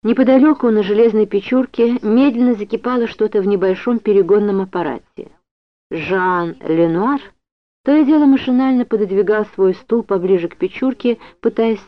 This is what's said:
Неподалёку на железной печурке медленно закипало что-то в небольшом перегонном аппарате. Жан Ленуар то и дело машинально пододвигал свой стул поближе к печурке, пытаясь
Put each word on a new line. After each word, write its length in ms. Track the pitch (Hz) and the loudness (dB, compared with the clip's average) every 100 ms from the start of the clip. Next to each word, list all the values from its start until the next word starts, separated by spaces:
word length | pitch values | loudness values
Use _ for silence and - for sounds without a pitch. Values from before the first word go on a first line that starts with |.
Неподалёку 680 | 214 240 262 262 294 302 247 | -2 0 4 4 4 2 0
на 120 | 214 | 0
железной 440 | 196 208 233 214 202 | 0 2 2 2 0
печурке 720 | 202 - 254 254 - 233 247 | -2 -2 -2 -2 -2 -2 0
медленно 520 | 214 226 277 233 247 | 0 2 2 2 0
закипало 520 | 220 208 226 247 254 233 | 0 -4 -6 -4 -4 -4
что-то 340 | - 214 214 | -2 -2 0
в 60 | 196 | 0
небольшом 540 | 202 185 185 - 233 | 0 0 -2 -2 -2
перегонном 600 | 214 202 180 208 208 196 | 0 0 2 2 2 -2
аппарате. 720 | 190 180 160 120 _ - - _ _ _ _ _ _ | -4 -6 -6 -8 _ -20 -20 _ _ _ _ _ _
Жан 680 | 165 156 190 185 180 170 - | -12 -6 -2 -2 -2 -4 -10
Ленуар 600 | - 160 165 165 220 285 - _ _ _ _ _ | -4 0 0 0 -2 -4 -6 _ _ _ _ _
то 120 | - 294 | 0 2
и 80 | |
дело 220 | 277 302 294 | 4 4 4
машинально 580 | 269 - 247 262 254 | 2 2 0 0 0
пододвигал 600 | 240 220 202 196 196 214 208 | 0 -2 0 0 0 0 -2
свой 200 | - 190 | 0 0
стул 280 | 180 - 233 | 0 -2 -4
поближе 460 | - 196 180 190 170 | -2 -2 0 0 -2
к 80 | - | -6
печурке, 600 | 190 - 262 254 240 233 - _ | -6 -2 -4 -2 -4 -4 -8 _
пытаясь 400 | - - 226 214 | -4 0 -2 -2